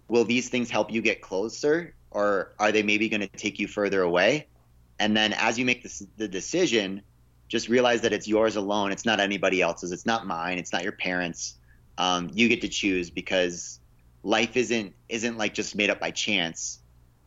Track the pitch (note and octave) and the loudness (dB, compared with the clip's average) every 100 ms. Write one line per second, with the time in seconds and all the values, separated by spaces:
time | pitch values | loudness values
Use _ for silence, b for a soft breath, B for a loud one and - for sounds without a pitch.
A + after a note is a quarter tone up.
0 | - A#2 G#2+ B2 B2 B2+ A#2 A2 G#2+ A2+ | 0 2 4 2 0 -2 -2 0 0 0
1 | G#2+ G2 - F#2+ A2 - D3 E3 E3 - | 0 -2 -4 -4 -4 -2 0 0 -2 -16
2 | - G#2 G#2 G2 - - G#2+ G#2+ G#2 G#2 | -10 -2 0 0 -2 0 2 4 4 2
3 | A2 G#2+ - - G#2 - G2+ - G2+ G2 | 2 -2 -4 -6 -6 -4 -4 0 0 2
4 | F2 F2 G2+ D3+ - _ _ _ _ - | 2 4 4 2 -4 _ _ _ _ -2
5 | G#2+ G#2+ G#2+ G2+ A2 A#2 B2+ B2 G2+ - | 2 2 2 2 0 0 0 -2 -4 -14
6 | G2 - G#2+ F#2 - E3 E3 A2+ F#2+ G2 | -16 -8 -6 -6 -4 0 2 2 0 -6
7 | - _ _ _ - A#2 A2 B2 B2 A#2+ | -12 _ _ _ -4 -4 2 4 6 4
8 | A2+ G2+ G#2+ G#2+ A2+ G#2 G2 G#2 G2 F#2+ | 2 0 0 2 2 2 -2 0 0 -2
9 | A#2 G#2+ G2 G2 F#2+ F#2 E2+ E2+ F2+ F2 | 0 2 2 2 2 2 2 0 -6 -6
10 | A#2 A2+ G2 E2+ F2 F2+ E2+ F#2+ F#2+ - | -2 -2 -2 -6 -4 -4 -4 -4 -6 -6
11 | F#2 F2+ F2 - - - b b _ - | -4 -2 -2 -6 -12 -14 b b _ -4
12 | F2+ F2+ F2 F#2+ A#2 A#2 G2+ - G2+ F#2 | 0 0 -2 0 2 2 -2 -2 0 0
13 | E2+ F2 - F#2+ F2+ F2 - - _ _ | -2 -8 -2 0 0 -2 -12 -16 _ _
14 | _ _ G2 A2 A#2 B2+ G#2+ A#2 G2 - | _ _ 0 0 2 0 0 0 -4 -10
15 | - A2+ A#2 A2+ G#2 - G2+ F#2+ G2+ G2 | -10 -6 -4 -2 -4 -2 -6 0 0 0
16 | E2 - - G2+ E2 - - - _ _ | -4 -4 -2 0 -2 -4 -10 -12 _ _
17 | _ _ | _ _